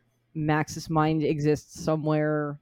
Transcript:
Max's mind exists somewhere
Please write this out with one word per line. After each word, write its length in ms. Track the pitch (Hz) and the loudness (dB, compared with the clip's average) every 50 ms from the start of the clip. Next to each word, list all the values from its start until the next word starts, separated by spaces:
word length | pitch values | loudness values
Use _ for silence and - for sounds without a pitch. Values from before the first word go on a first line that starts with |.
| _ _ _ _ _ _ - | _ _ _ _ _ _ -8
Max's 560 | 160 151 151 151 151 151 - - 160 - - | -4 0 0 2 2 0 -2 -6 -10 -6 -2
mind 320 | 165 156 156 156 160 160 147 | 0 2 2 2 2 0 0
exists 560 | 139 160 147 147 147 147 - - _ - - - | 0 0 2 2 2 2 0 -2 _ -14 -8 -2
somewhere 760 | 156 156 160 143 151 156 151 151 151 151 151 147 147 147 147 | -2 -2 0 0 0 0 2 2 0 0 0 -2 -4 -6 -10